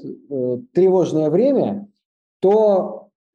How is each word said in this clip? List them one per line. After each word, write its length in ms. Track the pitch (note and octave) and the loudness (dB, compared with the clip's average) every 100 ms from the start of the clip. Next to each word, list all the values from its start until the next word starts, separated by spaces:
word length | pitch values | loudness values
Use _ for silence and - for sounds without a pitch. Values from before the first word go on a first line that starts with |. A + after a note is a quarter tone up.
| - - _ | -16 -18 _
э, 280 | C#3 B2+ B2 - | -6 -4 -6 -4
тревожное 560 | F3 F#3+ F#3 E3 D#3 D#3 | 2 2 2 0 -2 0
время, 580 | E3+ C4+ B3+ B2+ G2+ - _ _ _ _ _ | 2 2 0 -2 -6 -12 _ _ _ _ _
то, 680 | F#3 G#3+ G#3+ F#3+ D#3 - - _ _ | 0 2 4 2 -2 -12 -20 _ _